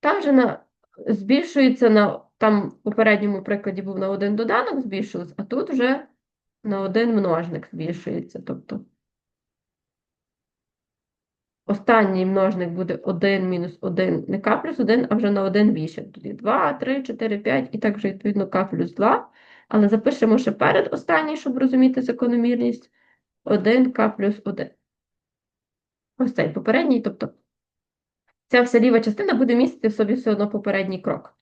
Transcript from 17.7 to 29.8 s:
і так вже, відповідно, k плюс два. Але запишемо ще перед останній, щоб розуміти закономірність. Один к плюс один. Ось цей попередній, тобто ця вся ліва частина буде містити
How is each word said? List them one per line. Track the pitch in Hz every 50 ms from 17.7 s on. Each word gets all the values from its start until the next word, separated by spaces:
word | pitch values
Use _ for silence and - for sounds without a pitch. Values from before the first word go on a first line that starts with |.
| -
і | -
так | - 220 202
вже, | - - 196
відповідно, | 190 - - 208 202 202 196
k | 185 - 190 190 196
плюс | - 165 175 175 -
два. | - 196 220 285 480 - - _ _ _ _ - - _ _
Але | - 214 208 202
запишемо | 220 214 - 269 277 - - 220 220 254
ще | - - -
перед | - - 294 - - - - -
останній, | 262 - - 339 311 311 302 311
щоб | 311 - 285 247 262
розуміти | 262 254 254 262 254 262 254 262 247
закономірність. | - 233 - 254 240 240 240 233 240 247 233 240 240 226 - - _ _ _ _ _ _ _ _ _ _ _ _
Один | - 214 202 185 208 233 254 254 254 -
к | - 220 220
плюс | 214 - 196 202 208 - -
один. | 202 190 - 170 - _ _ _ _ _ _ _ _ _ _ _ _ _ _ _ _ _ _ _ _ _ _ _ _ _ _ _ _ _ _
Ось | 254 - -
цей | - - 156 -
попередній, | - - - 220 - 330 302 262 226
тобто | 214 208 - - 226 - - _ _ _ _ _ _ _ _ _ _ _ _ _ _ _ _ _ _ _ _ _ _ _
ця | - 247 240
вся | 247 - 226
ліва | 226 254 233 233
частина | 220 220 208 - 415 392 247
буде | - 262 - 240
містити | 240 262 254 - -